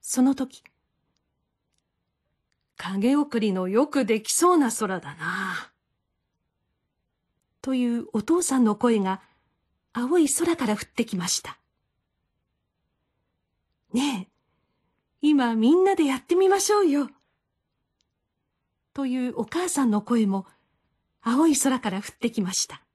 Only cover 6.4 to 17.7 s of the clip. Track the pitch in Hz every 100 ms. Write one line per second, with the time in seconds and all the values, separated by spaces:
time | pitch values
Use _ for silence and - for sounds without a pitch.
6.4 | _ _ _ _ _ _ _ _ _ _
7.4 | _ _ - 262 247 233 - 220 - 339
8.4 | 339 269 226 208 247 226 190 190 _ _
9.4 | _ _ _ _ _ - 247 349 302 -
10.4 | 339 339 240 208 - - 226 185 175 -
11.4 | - - _ _ _ _ _ _ _ _
12.4 | _ _ _ _ _ _ _ _ _ _
13.4 | _ _ _ _ _ 233 285 226 185 _
14.4 | _ _ _ _ _ _ _ _ 294 294
15.4 | 240 226 226 339 381 370 294 269 _ 339
16.4 | 381 392 392 415 370 285 269 _ _ _
17.4 | _ _ _